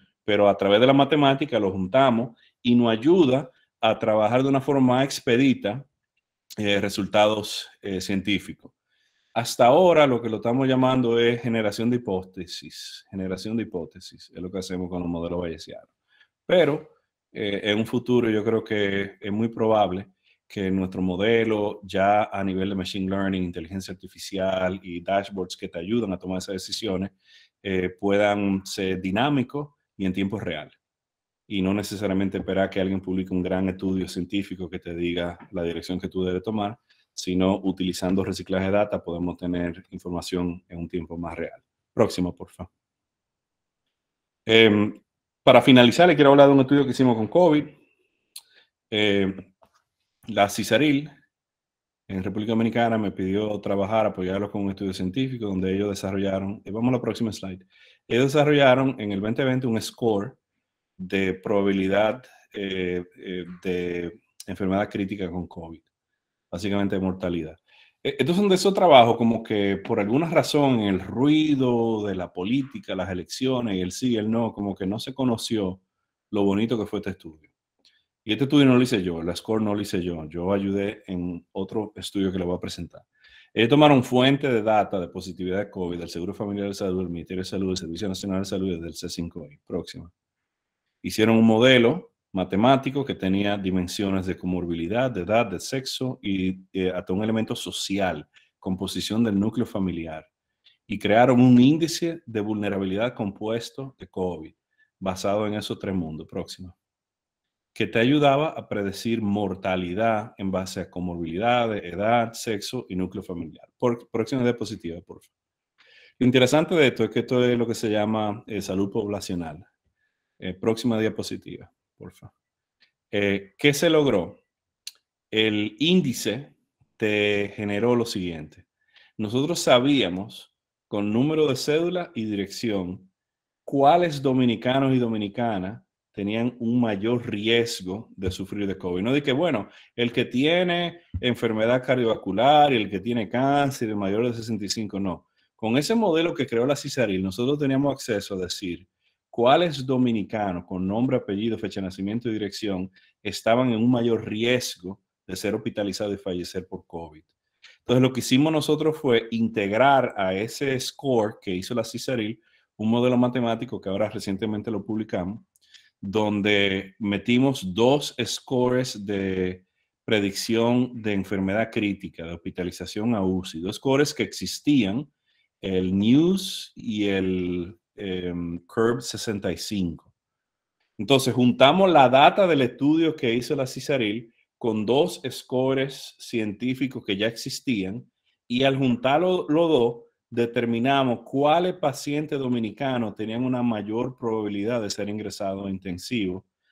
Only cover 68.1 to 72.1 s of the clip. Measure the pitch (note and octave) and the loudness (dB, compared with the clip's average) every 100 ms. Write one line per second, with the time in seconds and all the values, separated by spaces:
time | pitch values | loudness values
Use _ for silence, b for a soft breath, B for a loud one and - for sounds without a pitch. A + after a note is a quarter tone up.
68.1 | - C3+ F3+ G3+ F#3 G3 G3 F3+ C3+ A#2 | -2 0 2 2 2 2 4 10 10 10
69.1 | A2+ A#2 A2+ - G#2+ G2 G2 - A2+ G2+ | 6 2 2 0 0 0 -2 -2 -2 0
70.1 | C3 E3 D#3+ B2+ D3 C#3 A#2+ G2+ F#2 F#2+ | 0 2 2 2 2 2 2 2 0 -2
71.1 | G2+ D3 D#3 D3+ C3+ B2+ A#2+ A2+ A2 G#2 | 0 2 4 2 2 2 2 0 -2 -4